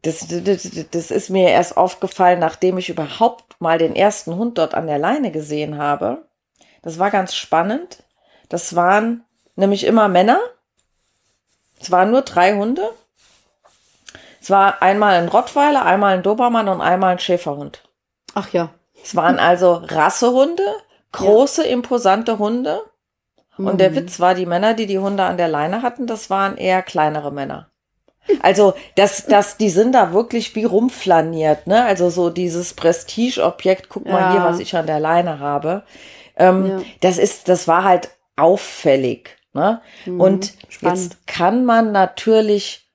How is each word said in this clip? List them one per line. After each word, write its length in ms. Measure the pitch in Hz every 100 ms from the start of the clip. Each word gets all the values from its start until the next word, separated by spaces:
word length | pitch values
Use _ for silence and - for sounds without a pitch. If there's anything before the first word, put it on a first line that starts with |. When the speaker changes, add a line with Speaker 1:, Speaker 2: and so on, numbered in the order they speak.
Speaker 1:
das, 240 | 160 160 160
das, 420 | 175 185 185 185 165 151
das 200 | 170 165
ist 180 | - 190
mir 200 | 190 180
erst 260 | - 180 -
aufgefallen, 640 | 180 - 190 - 180 175
nachdem 380 | 160 - 185 185
ich 120 | 180
überhaupt 720 | 165 147 - 226 - _ _
mal 180 | 170 165
den 180 | 165 -
ersten 400 | 202 202 - 175
Hund 220 | 233 233
dort 160 | 160 -
an 120 | 160
der 120 | 147
Leine 320 | 165 285 240
gesehen 460 | 156 151 151 151 147
habe. 500 | 147 143 196 285 _ _ _ _ _ _
Das 180 | 170 160
war 120 | 196
ganz 240 | 196 185 -
spannend. 680 | - 160 185 262 359 - _ _ _ _ _
Das 280 | 175 - 175
waren 500 | 175 202 226 233 _ _ _ -
nämlich 280 | 196 202 -
immer 220 | 226 208
Männer. 320 | 180 202 311 494 _ _ _ _ _ _ _ _ _ _ _ _ _
Es 120 | -
waren 200 | 185 196
nur 100 | 254
drei 340 | 269 180 185 208
Hunde. 340 | 214 285 427 453 _ _ _ _ _ _ _ _ _ _ - - - _
Es 80 | -
war 320 | 196 196 -
einmal 340 | 185 202 208 180
ein 120 | 170
Rottweiler, 580 | 202 220 285 285 277 170
einmal 300 | 196 202 185
ein 80 |
Dobermann 460 | 185 220 240 233 208
und 120 | 185
einmal 320 | - 180 190
ein 60 | 180
Schäferhund. 640 | - 175 160 143 147 - _ _ _ _ - 208
Speaker 2:
Ach 180 | -
ja. 160 | 175 160 _ _ _
Speaker 1:
Es 120 | - 165
waren 240 | 165 175
also 340 | 139 175 180
Rassehunde, 880 | 170 175 156 160 - 240 247 285 339
Speaker 2:
Ja. 100 | 392 415 _ _ _
Speaker 1:
große, 540 | - 190 214 277 330 311
imposante 720 | 247 240 240 202 202 233 220
Hunde. 420 | 208 240 269 359 427 _ _ _ _ _ _ -
Und 220 | 190 190
der 100 | 190
Speaker 2:
Mhm. 60 | 170
Speaker 1:
Witz 240 | 175 -
war, 160 | 180 185
die 100 | 175
Männer, 300 | 175 214 226
die 100 | 214
die 140 | 190
Hunde 240 | 196 196
an 140 | 180 175
der 100 | 170
Leine 340 | 151 156 208
hatten, 240 | 247 240 240
das 240 | 226 -
waren 280 | 190 196 -
eher 260 | 185 185
kleinere 480 | 180 165 151 151 147
Männer. 400 | 143 139 143 160 _ _ _ _ _ - 381
Also, 320 | 180 190 202 190 - -
das, 300 | 202 - -
das, 320 | 202 196 -
die 120 | 214
sind 240 | 170 226
da 200 | 254 180
wirklich 400 | 180 233 233 226 220
wie 100 | 220
rumflaniert, 1000 | 190 247 - 190 165 160 165 156 151 -
ne? 200 | 214 240
Also 240 | 190 180
so 200 | 170 175
dieses 440 | 170 180 170 175
Prestigeobjekt, 1160 | - 165 170 - - 240 - - - 190 185 -
„Guck 160 | 202 -
mal 260 | 180 185
hier, 100 | 185
Speaker 2:
Ja. 40 | 175
Speaker 1:
was 140 | 170
ich 160 | - 175
an 100 | 160
der 140 | 151
Leine 400 | 156 170 175 151
habe.“ 440 | 143 143 151 190 _ - - - - -
Ähm, 320 | 185 190 190
Speaker 2:
Ja. 140 | 190 - -
Speaker 1:
das 160 | - 180
ist, 300 | 202 - -
das 200 | 180 170
war 160 | 165
halt 260 | 190 180 175 _ _ -
auffällig, 1040 | 156 180 - - 160 135 127 117 - _ _
ne? 280 | 139 185 226 _ - -
Speaker 2:
Mhm. 140 | 180
Speaker 1:
Und 340 | 190 196 196 - -
Speaker 2:
Spannend. 440 | - 180 180 180
Speaker 1:
jetzt 120 | - -
kann 380 | - 175 233 247
man 260 | 226 220
natürlich 1000 | 202 185 - - 220 214 208 - - _